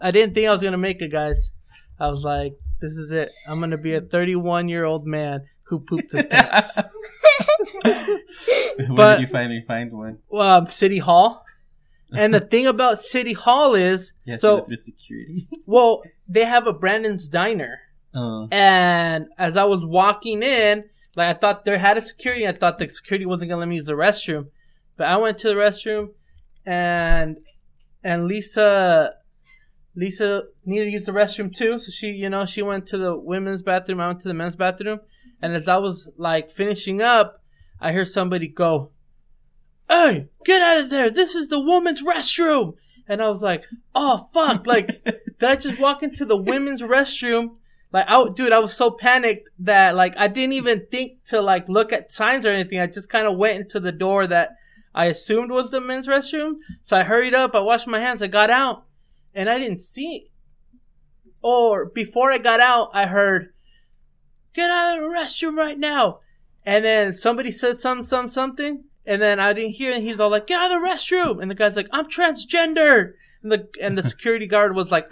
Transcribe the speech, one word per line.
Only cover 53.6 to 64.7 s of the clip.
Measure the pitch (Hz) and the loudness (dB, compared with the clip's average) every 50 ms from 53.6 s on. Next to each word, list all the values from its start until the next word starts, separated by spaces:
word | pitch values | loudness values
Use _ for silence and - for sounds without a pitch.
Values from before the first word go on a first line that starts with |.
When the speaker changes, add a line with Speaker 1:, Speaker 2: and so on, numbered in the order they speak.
Speaker 1:
into | 202 208 - 208 | -8 -8 -8 -6
the | 180 180 | -6 -6
door | 156 156 185 190 196 196 190 | -6 -4 -2 0 0 0 0
that | 175 175 170 165 - - _ _ _ _ _ _ _ - | 2 2 0 0 0 -4 _ _ _ _ _ _ _ -2
I | - 170 | -2 0
assumed | 175 165 170 - - 214 226 240 240 | 0 -2 -4 -4 -2 -2 -2 -2 -2
was | 254 254 254 226 | -2 -4 -4 -2
the | 269 262 | -6 -6
men's | 254 254 254 262 262 269 | -6 -6 -8 -6 -4 -2
restroom. | 277 277 277 - - 311 302 311 302 302 - - - - | -2 -2 -2 -2 -6 -6 -6 -6 -8 -10 -14 -20 -20 -12
So | - - 208 | -4 0 2
I | 190 | 2
hurried | 180 165 220 233 254 254 247 | 2 2 2 2 2 2 2
up. | 262 262 240 240 | 2 2 2 2
I | 208 | 0
washed | 196 214 233 233 233 | 2 2 0 0 0
my | 247 226 214 | -4 -4 -2
hands. | 233 254 247 196 | -2 -2 -4 -4
I | 202 190 | -4 0
got | 196 208 208 214 | 2 4 4 4
out. | 240 262 277 262 320 - _ _ _ _ _ _ _ _ _ _ - | 4 2 2 0 -4 -6 _ _ _ _ _ _ _ _ _ _ -8
And | 196 190 214 | -4 -2 -2
I | 240 254 | -2 -2
didn't | 269 226 180 180 | -2 -6 -8 -10
see. | - - - 247 285 330 339 - - _ _ _ _ _ _ _ _ _ _ 247 _ _ _ _ _ _ _ _ _ _ _ _ | -12 -14 -12 -10 -10 -10 -10 -12 -16 _ _ _ _ _ _ _ _ _ _ _ _ _ _ _ _ _ _ _ _ _ _ _
Or | - 233 240 240 233 226 208 190 - | -2 0 2 4 4 2 2 0 -2
before | 175 - 233 208 - - 247 254 269 | -6 -6 -8 -8 -4 -2 0 2 2
I | 269 247 | 2 2
got | - 240 233 233 | 2 2 4 4
out, | 240 254 247 233 208 - - | 4 4 4 2 0 -2 -2
I | 202 202 | -2 -2
heard, | 185 185 202 202 196 190 175 160 - _ _ _ _ _ _ _ _ _ _ _ _ _ _ _ _ _ _ _ _ - | 0 0 0 2 2 0 -2 -4 -6 _ _ _ _ _ _ _ _ _ _ _ _ _ _ _ _ _ _ _ _ -6
"Get | 339 349 349 | -4 -2 0